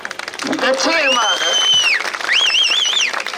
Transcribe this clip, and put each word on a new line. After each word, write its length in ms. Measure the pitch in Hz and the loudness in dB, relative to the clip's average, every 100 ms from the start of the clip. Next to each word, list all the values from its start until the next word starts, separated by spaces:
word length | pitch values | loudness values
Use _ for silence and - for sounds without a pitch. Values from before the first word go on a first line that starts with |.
| - - - - 269 - | -12 -12 -12 -8 -6 -2
நிச்சயமாக 840 | 254 262 277 330 285 254 208 - - - - 988 - - - - - - - - - - - - - - - | 0 0 0 0 2 2 0 0 0 2 4 4 2 0 -2 -4 -2 2 2 2 2 2 2 0 0 -2 -6